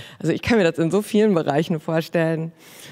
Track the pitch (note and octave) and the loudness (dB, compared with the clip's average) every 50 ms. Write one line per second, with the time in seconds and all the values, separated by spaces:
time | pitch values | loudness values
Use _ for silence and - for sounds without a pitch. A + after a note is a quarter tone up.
0 | - - - - - D#3 D#3 - - - A#3 A3+ F#3 E3 D#3+ - E3 E3 E3+ G3+ | -14 -16 -14 -6 -4 -4 -2 -2 -2 0 2 2 2 2 2 0 0 0 0 -2
1 | G#3+ - - G#3 G#3+ A3 G3 D#3+ D3+ D3 C#3 D3 E3 - F3 D#3 - - D#3+ D#3+ | -2 0 2 2 4 4 2 2 2 0 0 0 0 0 -2 -4 -4 -4 -2 -2
2 | E3 - - F3 D#3+ D#3+ E3 D#3+ D#3+ E3 - - - - - - - - | -2 -2 0 0 0 0 0 -2 -4 -8 -10 -16 -20 -20 -20 -20 -20 -20